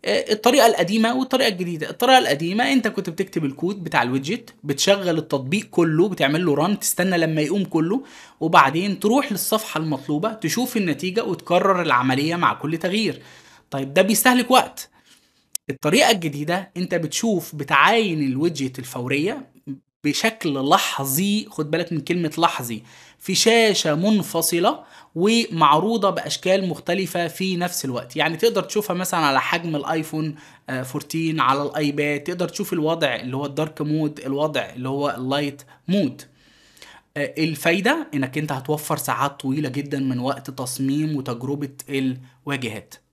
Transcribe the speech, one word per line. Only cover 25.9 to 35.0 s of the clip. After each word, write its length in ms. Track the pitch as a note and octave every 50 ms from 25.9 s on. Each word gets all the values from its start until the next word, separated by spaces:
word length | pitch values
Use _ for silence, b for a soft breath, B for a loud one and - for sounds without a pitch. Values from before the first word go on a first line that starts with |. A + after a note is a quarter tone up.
| A#3 A3 G3 G3
بأشكال 600 | F3 - - - - - - F#3 F#3 G3+ F#3+ F3+
مختلفة 580 | D#3 - - - F3 F#3+ F#3+ D#3+ - F3 E3+
في 300 | E3 E3 - F#3+ F#3+ F#3
نفس 280 | E3+ F3 F3+ F3 - -
الوقت. 300 | C3+ B2 A#2 - - -
يعني 220 | D#3 D3 D#3+ E3
تقدر 260 | D#3 - - F#3+ G3 F3+
تشوفها 320 | F#3 - G#3+ G#3 - F3
مثلا 240 | F3 F#3 - - E3+
على 220 | D#3 C#3+ C3+ C3
حجم 340 | - - F3 F3 E3+ E3+ D#3
الايفون، 600 | C#3+ - - E3 D#3+ D3+ - - D#3 D#3 D#3 D3 B B B B B B -
آه، 120 | C3 C3
فورتين، 580 | B2+ B2+ C3 C#3+ - - - D#3+ E3 D#3+ D#3+ D#3
على 240 | C3 B2 C#3 D3 C#3+
الايباد، 560 | C#3 - D3+ D3+ C#3+ C#3+ D3 D3 D3 D3 C#3+
تقدر 300 | D3 - D3+ F3 F3+ E3
تشوف 240 | - - G#3 - F#3+
الوضع 420 | E3+ D3+ D#3 E3 E3 D#3 C#3 A#2+
اللي 220 | G#2+ - B2+ B2+
هو 80 | C3+ D3
الدارك 360 | C#3+ C#3 D3 D#3 D#3 - -
مود، 380 | D3+ D3+ D3+ D#3 D#3 D3 D3 -
الوضع 420 | - C3+ C3+ C#3 D3+ D#3 C#3+ C3+
اللي 280 | G#2 G2 - B2 B2+ C3
هو 260 | C#3 C#3+